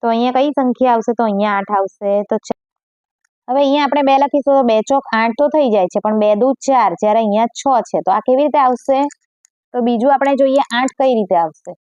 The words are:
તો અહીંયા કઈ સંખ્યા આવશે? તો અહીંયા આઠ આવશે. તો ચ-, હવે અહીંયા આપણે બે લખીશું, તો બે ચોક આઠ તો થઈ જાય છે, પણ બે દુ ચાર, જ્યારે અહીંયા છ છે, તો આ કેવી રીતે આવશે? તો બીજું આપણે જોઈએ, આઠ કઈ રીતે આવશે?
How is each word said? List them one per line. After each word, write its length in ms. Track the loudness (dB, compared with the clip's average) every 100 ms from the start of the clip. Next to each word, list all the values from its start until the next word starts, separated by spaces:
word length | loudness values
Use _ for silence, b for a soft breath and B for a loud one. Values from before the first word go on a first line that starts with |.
તો 40 | -2
અહીંયા 240 | 0 0 0
કઈ 160 | 0 0
સંખ્યા 380 | -2 0 0 0
આવશે? 160 | -2 -2
તો 40 | -2
અહીંયા 300 | 0 -2 -2
આઠ 180 | -2 -2
આવશે. 320 | -4 _ -2 -2 -2
તો 60 | -6 -6
ચ-, 140 | -12 _ _ _ _ _ _ _ _ -6
હવે 120 | -2
અહીંયા 220 | 0 0 0
આપણે 180 | 0 2
બે 100 | 2
લખીશું, 320 | 2 0 2 2
તો 40 | 2
બે 60 | 0 0
ચોક 160 | -2 -2 -2
આઠ 180 | -2 0
તો 60 | 0
થઈ 160 | 2 2 2
જાય 180 | 0
છે, 60 | -2
પણ 160 | -2 0
બે 60 | 0 2
દુ 60 | 0 -2 0
ચાર, 260 | 2 2 0
જ્યારે 180 | 0 0
અહીંયા 300 | 0 0 -2 -4
છ 40 | -2 -2 -2
છે, 80 | -4 -2
તો 40 | -2
આ 100 | 0
કેવી 180 | 2 2
રીતે 120 | 2 0
આવશે? 340 | 0 -2 -2 -2 -8 _ _ _ _ _
તો 60 | -4 -2
બીજું 240 | 0 0 2
આપણે 180 | 0 2
જોઈએ, 220 | 2 2 -2 -2
આઠ 140 | -4 -2
કઈ 140 | 0 0
રીતે 180 | 0 0
આવશે? 280 | -2 -6 -20 -20